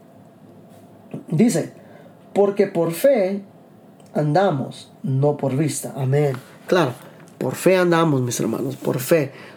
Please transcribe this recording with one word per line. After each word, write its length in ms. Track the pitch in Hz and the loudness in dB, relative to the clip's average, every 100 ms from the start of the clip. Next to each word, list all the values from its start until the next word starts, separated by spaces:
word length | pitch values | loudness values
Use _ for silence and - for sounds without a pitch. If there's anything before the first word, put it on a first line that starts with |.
| - - - - - - - - - - - - - | -20 -20 -20 -20 -20 -20 -20 -20 -20 -20 -18 -16 -4
Dice: 460 | 160 233 160 135 - - - - - - | 2 2 2 -4 -10 -20 -20 -20 -20 -4
"Porque 340 | 190 202 202 196 | 0 2 2 0
por 240 | 170 165 | 0 -2
fe 500 | 165 269 254 185 202 - - - - - - - | 2 2 4 0 -4 -10 -20 -20 -20 -20 -20 -8
andamos, 800 | - 151 160 196 143 117 - - - | -2 0 2 2 0 -6 -12 -20 -10
no 340 | - 135 147 143 | -4 0 0 0
por 200 | 139 131 | -2 -2
vista". 360 | 151 - 117 135 | -2 -4 -8 -6
Amén. 380 | 131 143 147 127 - - - | 0 2 0 -2 -10 -10 0
Claro, 260 | 180 139 127 - - - - | 2 0 -4 -16 -20 -16 -6
por 180 | 127 127 | -6 0
fe 200 | 175 185 | 2 4
andamos, 460 | 180 165 165 135 | 4 4 2 2
mis 180 | 123 - | 0 -4
hermanos, 360 | 107 113 135 135 | -4 -4 -6 -6
por 240 | - 135 | -4 -4
fe. 320 | - 165 131 - - | 0 0 0 -8 -20